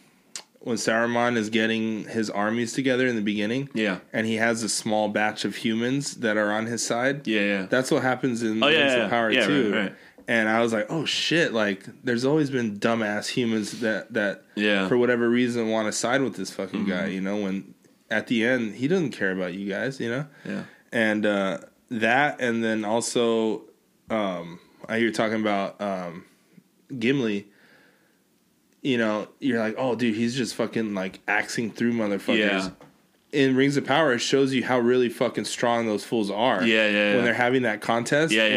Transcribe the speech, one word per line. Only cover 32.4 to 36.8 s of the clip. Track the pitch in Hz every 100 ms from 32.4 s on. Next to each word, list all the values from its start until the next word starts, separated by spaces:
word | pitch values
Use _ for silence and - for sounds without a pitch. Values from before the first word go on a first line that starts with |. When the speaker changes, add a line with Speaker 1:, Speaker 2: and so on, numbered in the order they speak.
| 104 98 95 - - _ _ _ _
Speaker 1:
In | 156 135 131
Rings | 139 143
of |
Power, | 127 143 156
it | 120
shows | - 135 135
you | 131
how | 110 127
really | 117 127 120
fucking | - 120 117
strong | 104 - 120 117 113
those | 104
fools | - 123 98
are. | 98 127 101
Speaker 2:
Yeah, | 113 110